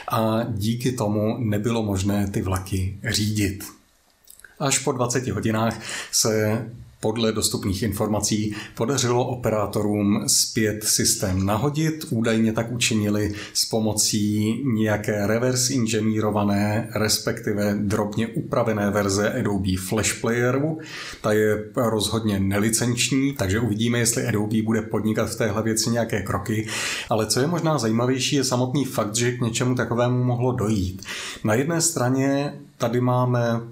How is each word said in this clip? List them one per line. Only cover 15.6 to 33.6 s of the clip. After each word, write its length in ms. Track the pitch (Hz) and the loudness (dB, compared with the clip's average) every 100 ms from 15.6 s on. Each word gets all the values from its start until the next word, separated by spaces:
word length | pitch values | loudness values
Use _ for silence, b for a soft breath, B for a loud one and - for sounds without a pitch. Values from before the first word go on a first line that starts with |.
| - | 0
inženýrované, 1160 | 135 110 110 110 110 107 104 101 101 104 107 - 104 | 0 0 0 0 0 0 2 2 2 2 0 -2 -2
respektive 800 | 107 - - 113 - 101 104 101 | 0 0 -2 -4 -2 0 0 0
drobně 460 | 101 107 104 110 113 | 0 0 -2 -2 -2
upravené 640 | - - 127 113 104 101 | -4 -2 0 2 2 2
verze 420 | 98 101 98 107 127 | 2 2 2 0 0
Adobe 380 | 107 101 92 92 | 0 0 0 -2
Flash 440 | - 110 104 - | -2 -2 0 -2
Playeru. 560 | 117 117 123 131 151 156 B B B B | -2 2 2 2 0 -4 B B B B
Ta 100 | 110 | 2
je 320 | 107 107 107 107 - | 4 4 2 -2 -2
rozhodně 640 | 117 110 98 113 110 95 | 0 0 0 0 0 0
nelicenční, 920 | 95 101 110 113 120 120 - 135 135 | 2 2 2 2 0 0 0 2 0
takže 260 | 135 95 104 | 0 0 2
uvidíme, 400 | 123 101 117 120 | 0 0 2 2
jestli 260 | 117 - 123 | 2 0 0
Adobe 360 | 107 104 113 | 0 0 0
bude 200 | 110 110 | 2 0
podnikat 480 | 104 107 107 110 104 | 0 -2 0 0 -2
v 60 | - | 0
téhle 280 | 113 101 | -2 0
věci 260 | 110 110 117 | 0 0 0
nějaké 320 | 117 113 107 | 0 0 -2
kroky. 460 | 95 98 92 110 107 B B B B | -4 -4 -2 -4 -2 B B B B
Ale 180 | 113 107 | 0 2
co 120 | - | 2
je 80 | 139 | 2
možná 300 | 175 160 151 | 0 0 0
zajímavější, 580 | 113 110 123 131 123 143 | 2 2 2 0 2 2
je 80 | |
samotný 420 | 127 123 127 143 127 | 2 2 2 0 0
fakt, 300 | - 107 113 | 0 -2 0
že 160 | 120 | 0
k 100 | 123 | 0
něčemu 340 | 120 107 135 123 | -2 0 0 0
takovému 480 | 120 117 123 127 | 0 2 2 2
mohlo 280 | 127 123 127 | 2 2 0
dojít. 500 | 107 101 110 90 92 B B B B | 0 0 0 -2 -4 B B B B
Na 100 | 110 | 0
jedné 280 | 110 147 165 | 2 2 0
straně 720 | - - 123 131 135 139 143 143 - - | 0 0 2 2 2 2 0 -6 -16 -4
tady 240 | 117 123 | 0 2
máme 600 | 123 123 123 123 117 117 | 2 2 2 2 2 0